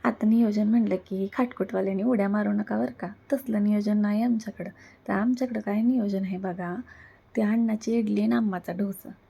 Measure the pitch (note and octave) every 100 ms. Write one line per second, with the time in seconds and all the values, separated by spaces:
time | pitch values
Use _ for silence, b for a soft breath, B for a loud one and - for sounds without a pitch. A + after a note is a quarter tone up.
0 | A#3+ A3+ G#3+ A3+ A3+ G#3 G#3 A#3 G#3 F#3
1 | - F#3+ G3 - B3 - F#3+ F#3+ F#3+ G3
2 | A3+ A#3+ G3+ G#3 G#3 G#3 G#3 G#3+ B3 -
3 | F3+ - - C#4 C4+ G#3+ G#3 G#3 G#3 G#3
4 | G#3 G#3 A#3+ A3+ G#3+ - F3+ B B B
5 | - G3 A3+ B3 B3+ A3 G#3 G#3 A#3 B3+
6 | G3+ G3 F#3+ F#3 F#3+ F3+ F3 F3+ - B
7 | B B _ - G#3 A3+ A3+ A3 - A#3
8 | G#3+ G#3 A3 A#3 A3 F3+ F3+ F3+ G3+ F#3+
9 | - -